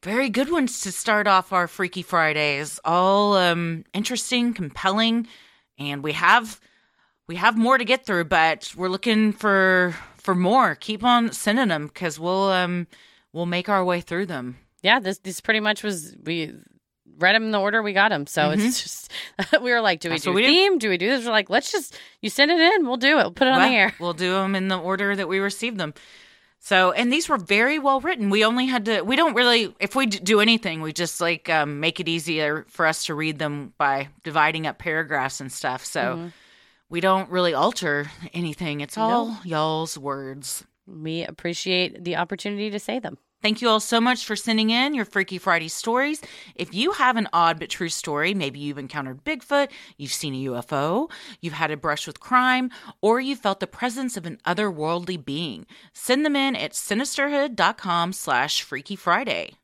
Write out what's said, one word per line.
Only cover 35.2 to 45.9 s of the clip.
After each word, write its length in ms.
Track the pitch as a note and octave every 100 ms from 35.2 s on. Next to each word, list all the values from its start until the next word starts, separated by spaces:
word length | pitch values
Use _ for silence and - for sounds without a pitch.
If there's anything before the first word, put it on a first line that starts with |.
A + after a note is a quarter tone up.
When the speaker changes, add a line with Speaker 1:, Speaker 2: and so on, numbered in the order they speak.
| C3+ -
Speaker 1:
and 100 | C3+
stuff. 320 | - C#3 B2+ -
So 160 | D#3 B2 E3
Speaker 2:
Mm-hmm. 100 | E3+ - _ _ _ _ _
Speaker 1:
we 100 | E3+
don't 300 | F#3+ F#3+ E3
really 240 | F3+ F3+
alter 580 | C#3+ F#3 A3+ E3+ C#3+ D3 - E3+
anything. 480 | E3+ E3+ D3 E3+ D3
It's 160 | C#3+ -
all 300 | A3 A#3+ A3+
Speaker 2:
No. 100 | G#3+ F3+
Speaker 1:
y'all's 520 | D#3+ D#3 D#3+ D#3+ D#3
words. 680 | C#3 C#3 C3+ C3+ C3+ - - _ _
Speaker 2:
We 380 | E3+ D#3 E3
appreciate 800 | - - F3 E3+ F#3+ F3+ F3+ -
the 140 | F3 E3
opportunity 520 | F3 G3 G3+ G3+ G#3+
to 100 | G3+
say 200 | - B3
them. 180 | G#3 - _ _
Speaker 1:
Thank 200 | G#3+ G#3+
you 80 | A#3+
all 100 | G#3+
so 220 | - A#3
much 240 | A#3 A#3+ -
for 100 | G#3
sending 340 | - A3 A3
in 240 | A#3 C4+
your 120 | C#4+ G3+
Freaky 320 | G3+ F#3+ F#3
Friday 320 | - E3+ D#3+
stories. 520 | - -